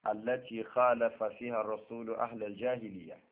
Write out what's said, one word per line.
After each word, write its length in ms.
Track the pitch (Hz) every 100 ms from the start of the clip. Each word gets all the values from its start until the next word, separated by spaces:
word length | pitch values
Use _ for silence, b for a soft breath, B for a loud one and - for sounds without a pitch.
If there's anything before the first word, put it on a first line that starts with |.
| 110
التي 580 | 107 110 127 - 113
خالف 580 | 107 127 123 120 117 -
فيها 360 | 107 - 120 113
الرسول 540 | 107 107 - 117 113
أهل 300 | 117 117 113
الجاهلية. 760 | 107 98 123 123 110 95 80 78 _